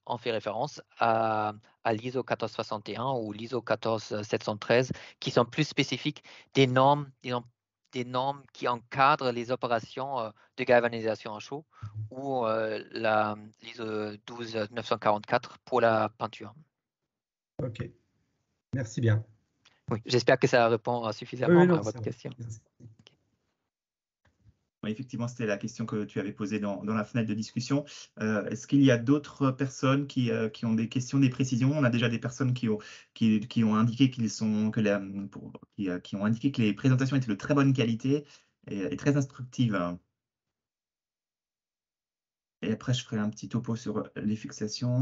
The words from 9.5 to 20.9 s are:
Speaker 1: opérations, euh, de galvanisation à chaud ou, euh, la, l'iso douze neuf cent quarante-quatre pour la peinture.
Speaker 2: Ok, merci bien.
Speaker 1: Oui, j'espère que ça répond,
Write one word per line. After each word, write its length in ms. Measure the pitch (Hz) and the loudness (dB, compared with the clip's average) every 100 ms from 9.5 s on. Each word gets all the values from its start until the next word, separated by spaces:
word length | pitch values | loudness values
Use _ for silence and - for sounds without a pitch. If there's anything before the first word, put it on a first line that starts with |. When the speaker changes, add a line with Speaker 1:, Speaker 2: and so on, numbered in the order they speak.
Speaker 1:
opérations, 680 | 127 120 117 101 - 135 131 | -2 0 -2 -2 -8 -6 -6
euh, 120 | 110 - _ - | -6 -10 _ -4
de 80 | |
galvanisation 680 | 127 120 117 117 110 104 113 | 4 6 4 0 -2 -4 -6
à 60 | 107 | -12
chaud 260 | - 143 - _ 104 107 107 | -10 -12 -14 _ -14 -10 -10
ou, 360 | 131 139 131 113 | -8 -4 -2 0
euh, 360 | 110 110 107 - | 0 -2 -4 -8
la, 460 | - 113 107 107 107 107 - | -2 2 2 2 -2 -10 -20
l'iso 540 | 117 117 110 107 107 104 | -16 -10 -6 -4 -4 -8
douze 320 | - 120 113 113 104 | -12 -10 -6 -4 -4
neuf 160 | 120 - | -4 -4
cent 100 | 113 | 0
quarante-quatre 600 | 110 104 - 123 - - - | 2 2 2 -2 -2 -18 -2
pour 160 | 123 | 2
la 260 | 117 110 107 | 4 4 0
peinture. 460 | - 110 - 107 135 _ _ _ _ _ _ _ _ _ - | -4 -8 -8 -16 -18 _ _ _ _ _ _ _ _ _ -8
Speaker 2:
Ok, 240 | 127 - - - _ _ _ _ _ _ _ | -6 -6 -10 -14 _ _ _ _ _ _ _
merci 280 | 135 120 - | -6 -4 0
bien. 200 | 113 107 - _ _ _ _ _ - | 2 2 0 _ _ _ _ _ -6
Speaker 1:
Oui, 100 | 110 127 | -6 0
j'espère 320 | 127 117 131 | 2 6 4
que 80 | 123 | 6
ça 220 | 127 117 | 6 6
répond, 380 | 113 - | 4 0